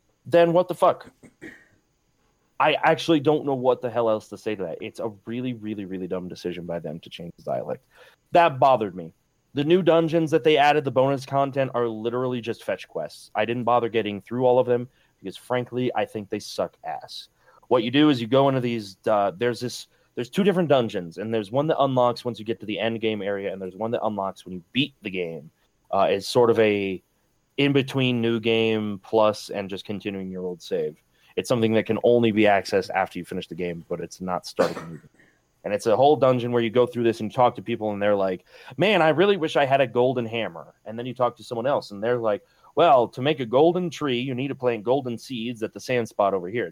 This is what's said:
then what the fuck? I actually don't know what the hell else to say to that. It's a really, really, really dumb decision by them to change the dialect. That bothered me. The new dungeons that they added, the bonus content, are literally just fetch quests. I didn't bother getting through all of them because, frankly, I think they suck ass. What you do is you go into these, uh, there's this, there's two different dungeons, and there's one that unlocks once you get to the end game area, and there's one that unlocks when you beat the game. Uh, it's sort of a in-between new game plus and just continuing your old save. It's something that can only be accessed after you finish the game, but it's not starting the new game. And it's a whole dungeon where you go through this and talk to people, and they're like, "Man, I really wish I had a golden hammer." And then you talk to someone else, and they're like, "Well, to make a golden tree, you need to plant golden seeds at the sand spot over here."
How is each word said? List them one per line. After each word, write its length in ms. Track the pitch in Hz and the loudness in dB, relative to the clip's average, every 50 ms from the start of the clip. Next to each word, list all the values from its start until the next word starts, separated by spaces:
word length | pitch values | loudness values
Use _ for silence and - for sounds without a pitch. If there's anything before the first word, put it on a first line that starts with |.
| _ _ _ _ _ | _ _ _ _ _
then 280 | 127 143 170 170 170 165 | 2 4 4 6 6 4
what 160 | 180 175 180 | 2 2 0
the 60 | 165 | 0
fuck? 340 | - 190 170 - - - - - _ - - _ _ - - - - _ _ _ _ _ _ _ _ _ _ _ _ _ _ _ _ _ _ _ - | 2 2 2 2 0 -6 -20 -20 _ -20 -20 _ _ -20 -20 -20 -20 _ _ _ _ _ _ _ _ _ _ _ _ _ _ _ _ _ _ _ 0
I 180 | 139 156 143 - - | 2 2 2 2 2
actually 360 | 160 165 - - - 165 147 | 2 2 2 2 2 2 2
don't 260 | 131 156 151 139 - | 4 2 2 2 0
know 100 | 143 135 | -2 -2
what 260 | 123 127 127 123 - | 0 2 0 0 0
the 80 | 131 120 | -2 -4
hell 200 | 113 123 117 113 | -2 0 2 2
else 200 | 107 107 - - | 0 0 -2 -8
to 80 | 104 | -14
say 180 | - - 110 107 | -8 -6 -6 -4
to 80 | 95 90 | -4 -6
that. 140 | 82 - - | -6 -8 -8
It's 200 | - 107 - - | -10 -10 -8 -8
a 100 | 120 113 104 98 _ | -8 -8 -8 -12 _
really, 280 | 113 117 123 127 127 120 | -10 -8 -6 -6 -6 -6
really, 300 | 110 107 107 107 104 98 | -6 -8 -8 -8 -8 -8
really 240 | 90 95 90 92 | -8 -8 -8 -6
dumb 220 | 87 92 92 90 87 | -6 -6 -6 -6 -8
decision 360 | 87 - - 90 85 87 85 | -10 -8 -8 -8 -8 -8 -8
by 140 | 85 85 85 | -8 -8 -6
them 200 | 80 76 82 82 | -6 -8 -10 -12
to 80 | - - | -14 -16
change 240 | - - 85 82 - | -16 -16 -14 -16 -16
the 80 | - - | -12 -8
dialect. 400 | 73 65 64 - - - - _ _ _ - - - _ _ _ _ | -6 -6 -6 -6 -8 -10 -10 _ _ _ -20 -20 -20 _ _ _ _
That 280 | - 175 170 160 139 131 | 2 4 4 2 2 4
bothered 360 | 147 135 127 107 110 95 85 | 4 4 4 4 0 -4 -6
me. 180 | 92 82 85 - _ _ _ _ _ _ _ - | -10 -14 -14 -16 _ _ _ _ _ _ _ -6
The 100 | 139 143 | -2 2
new 160 | 156 175 190 | 2 2 4
dungeons 500 | 170 170 160 165 165 156 160 170 160 143 | 4 4 4 4 4 2 2 0 2 2
that 140 | 160 156 160 | 0 2 4
they 100 | 156 156 | 4 4
added, 300 | 135 143 147 147 151 135 | 6 6 4 4 2 0
the 60 | 135 | 0
bonus 340 | 123 131 131 139 139 127 135 | 2 2 2 2 0 -2 -4
content, 460 | - 135 139 139 139 127 139 131 123 - | -2 -2 0 0 0 -2 -2 -2 -2 -2
are 140 | 120 120 | -2 -2
literally 520 | 117 110 107 110 117 120 127 131 127 127 120 | -2 -4 -4 -4 -4 -2 -2 -2 -2 -4 -4
just 240 | 110 117 107 - - | -4 -6 -8 -6 -6
fetch 240 | 107 95 - - | -6 -6 -6 -8
quests. 420 | - - 82 76 - - - - - - | -10 -8 -8 -8 -8 -12 -18 -18 -6 -4
I 80 | 104 107 | -2 -2
didn't 220 | 113 120 123 113 | -2 -2 -2 0
bother 240 | 117 120 120 117 110 | 2 4 4 4 2
getting 320 | 113 113 101 104 101 98 | 0 -2 -2 -2 -6 -8
through 240 | - - 117 127 127 | -8 -8 -2 2 2
all 120 | 123 123 | 4 4
of 100 | 127 123 | 4 4
them 200 | 123 120 120 123 - _ _ _ _ _ _ | 2 0 -2 -2 -8 _ _ _ _ _ _
because, 160 | - 95 - | -12 -12 -12
frankly, 560 | - - - 123 123 120 - 120 127 127 120 - | -12 -6 -4 -4 -4 -4 -4 -4 -4 -2 -2 -2
I 120 | 110 101 | -2 -4
think 240 | - - 107 101 - | -4 -6 -10 -8 -8
they 100 | 107 101 | -8 -8
suck 380 | - - - - 90 - _ _ - | -8 -8 -6 -6 -6 -6 _ _ -12
ass. 420 | 82 71 - - - - - - - _ _ _ _ _ _ _ | -10 -10 -10 -12 -16 -18 -18 -18 -20 _ _ _ _ _ _ _
What 160 | - 120 123 107 | 0 0 2 2
you 80 | 120 | 2
do 180 | 127 147 151 151 | 2 4 4 4
is 120 | 143 - | 4 2
you 60 | 117 | 0
go 200 | 107 131 135 139 | 2 4 4 4
into 140 | 135 135 131 | 4 2 0
these, 360 | 120 120 117 113 101 98 95 _ - | -2 -2 -4 -4 -6 -10 -14 _ -2
uh, 260 | 113 107 101 101 98 85 | 0 2 2 2 0 0
there's 220 | 95 120 123 113 - | -2 -2 -2 -2 -2
this, 280 | 123 117 - - - - _ _ _ _ _ | -6 -8 -10 -12 -16 -18 _ _ _ _ _
there's 140 | - 123 - | -10 -10 -4
two 140 | - 190 196 | -2 0 2
different 260 | 202 170 185 170 139 | 2 2 2 2 4
dungeons, 480 | 143 127 117 104 104 95 87 82 78 | 4 4 4 0 -2 -6 -8 -8 -10
and 160 | 90 107 113 113 | -10 -6 -4 -2
there's 180 | 110 101 95 | -4 -4 -2
one 160 | 120 139 151 | -2 -2 0
that 140 | 160 - 120 | 0 2 2
unlocks 420 | 139 135 127 127 123 120 117 - - | 0 2 2 2 2 2 0 -2 -6
once 160 | 120 110 - | -8 -8 -6
you 60 | 107 | -6
get 140 | 113 113 - | -8 -8 -6
to 40 | 104 | -6
the 140 | 104 98 90 | -8 -4 -4
end 220 | 107 113 113 104 | -2 -2 -2 -2
game 200 | 113 110 107 101 | -2 -2 -2 -2
area, 300 | 95 101 101 98 98 95 | -4 -4 -4 -4 -4 -6
and 100 | 95 95 | -6 -8
there's 140 | 95 90 90 | -10 -10 -8
one 160 | 92 110 113 | -6 -4 -4
that 140 | 120 - - | -2 -2 -2
unlocks 400 | 110 104 98 98 95 - - - | -4 -4 -4 -6 -6 -8 -10 -12
when 80 | 90 92 | -12 -12
you 100 | 90 - _ | -12 -12 _
beat 220 | - 127 147 139 - _ | -4 -2 -2 -2 -6 _
the 80 | - 101 | -12 -8
game. 400 | 92 92 87 82 82 76 73 - _ _ _ _ _ _ _ - | -6 -6 -6 -6 -8 -12 -14 -18 _ _ _ _ _ _ _ -2
Uh, 160 | 92 98 92 80 | 0 2 2 2
it's 180 | 101 98 98 | 2 0 -2
sort 220 | - - 127 120 117 | 0 2 4 4 6
of 100 | 107 113 | 6 4
a 420 | 110 107 104 101 98 95 92 87 - _ _ _ _ _ _ _ _ _ _ | 4 4 2 2 0 -2 -4 -6 -10 _ _ _ _ _ _ _ _ _ _
in-between 640 | - 143 143 139 139 135 135 - 131 131 127 123 117 | 0 2 2 2 2 0 0 0 0 0 2 2 0
new 180 | 113 117 117 113 | 0 0 0 0
game 600 | 110 117 113 113 113 113 110 107 107 104 101 95 - | 0 2 2 2 2 2 0 0 -2 -4 -6 -8 -6
plus 460 | - 113 110 107 107 104 - - - | 0 2 4 4 4 2 0 -6 -8
and 200 | - 101 98 92 | -6 -6 -6 -6
just 160 | 98 92 - | -8 -10 -10
continuing 460 | - 104 92 - 104 101 95 95 92 | -10 -10 -8 -8 -8 -8 -8 -8 -10
your 140 | 92 92 92 | -8 -8 -8
old 160 | 90 87 82 | -8 -8 -10
save. 360 | - - 95 85 78 76 78 _ _ _ _ _ _ _ _ | -8 -4 -4 -2 -2 -4 -6 _ _ _ _ _ _ _ _
It's 140 | 95 - - | -4 -2 0
something 240 | 131 117 113 110 113 | 2 2 2 2 2
that 140 | 107 98 | 2 2
can 100 | - 107 - - | 0 0 2 4
only 280 | 117 120 120 120 113 | 4 6 6 4 4
be 120 | 98 110 107 | 4 4 4
accessed 480 | 104 101 98 - - 104 95 90 - | 6 4 4 2 0 -2 -2 -2 -2
after 260 | - 95 92 - - | -2 -2 -2 -2 -4
you 80 | 90 85 | -10 -10
finish 220 | - 98 90 - | -8 -8 -10 -10
the 80 | - 85 | -10 -8
game, 300 | 85 90 87 85 85 - - | -8 -6 -6 -8 -8 -10 -8
but 120 | 87 82 | -8 -8
it's 200 | 85 - - - | -8 -10 -12 -10
not 240 | 92 90 90 87 - | -6 -6 -6 -6 -6
starting 300 | - - - 90 85 82 | -6 -2 -2 -2 -2 -2
the 100 | 80 80 | -8 -12
new 120 | 82 80 | -14 -16
game. 120 | 71 - _ _ _ _ _ _ _ _ _ _ _ - | -18 -20 _ _ _ _ _ _ _ _ _ _ _ -6
And 100 | 95 104 | -4 -4
it's 140 | 101 - | -2 0
a 80 | 117 104 | 2 4
whole 200 | 107 135 147 151 | 4 6 4 6
dungeon 360 | - 135 131 127 120 117 120 | 4 4 2 2 2 0 0
where 100 | 120 120 | 0 0
you 80 | 117 110 | 0 2
go 160 | 110 123 120 | 2 2 2
through 200 | 120 117 120 117 | 2 0 0 0
this 160 | 117 107 - | 0 0 0
and 120 | 110 101 - | -4 -4 0
talk 220 | 131 123 120 120 | 2 2 2 2
to 80 | - 95 | -2 -6
people, 280 | 117 117 104 107 107 | -6 -6 -4 -4 -4
and 80 | 101 101 | -2 0
they're 160 | 101 104 104 | 0 2 2
like, 300 | 98 95 95 95 - _ _ - - - - - | 2 0 0 -2 -6 _ _ -20 -20 -20 -12 -4
"Man, 240 | 135 175 214 208 170 | 0 2 2 4 4
I 80 | 156 160 | 4 4
really 280 | 139 151 196 208 202 | 4 4 4 4 2
wish 180 | 160 160 151 - | 0 -2 0 0
I 100 | 156 143 | 0 2
had 160 | 131 139 139 | 4 4 4
a 60 | 139 | 2
golden 380 | 113 - 123 123 131 127 127 117 | 2 2 2 2 2 0 -2 -4
hammer." 480 | 110 117 117 107 90 82 80 73 80 - _ - | -4 -4 -4 -6 -6 -8 -12 -16 -18 -20 _ -16
And 140 | 107 110 117 | -12 -10 -10
then 80 | 123 | -10
you 80 | 131 117 | -8 -2
talk 200 | - 120 120 117 | -2 -2 -2 -2
to 60 | - 107 | -6 -12
someone 220 | - 127 113 117 | -10 -6 -4 -2
else, 240 | 143 135 107 - - | -2 -2 -2 -4 -6
and 140 | 104 98 107 | -8 -6 -2
they're 160 | 120 123 120 | -2 -2 0
like, 240 | 113 107 101 98 - _ _ _ _ _ _ | 0 0 -2 -2 -4 _ _ _ _ _ _
"Well, 320 | 139 170 165 143 123 113 | 2 4 6 6 6 4
to 140 | 98 - 127 | 2 -2 -2
make 180 | 131 151 160 135 | -2 -2 -2 -2
a 80 | 127 | -2
golden 420 | 107 123 135 156 175 180 185 180 165 | 0 4 4 4 4 2 0 -2 -6
tree, 300 | - - 151 143 156 - | -6 -6 -4 -2 -2 -2
you 160 | 131 139 123 | -4 -4 -4
need 140 | 123 139 139 | -4 -4 -6
to 60 | 131 | -6
plant 280 | 135 123 120 117 107 95 | -4 -2 -2 -2 -2 0
golden 340 | 117 131 139 127 123 117 | 0 0 0 -2 -4 -8
seeds 460 | 113 - - 131 113 113 123 120 107 110 | -8 -10 -10 -10 -8 -8 -8 -6 -6 -8
at 100 | 101 - | -8 -8
the 60 | 101 | -8
sand 280 | - 131 127 120 113 | -6 -2 -2 -2 -2
spot 280 | - - - 101 98 98 | -2 -2 0 0 2 0
over 140 | 92 87 92 | -2 -4 -4
here." 200 | 113 120 98 82 | -4 -4 -6 -6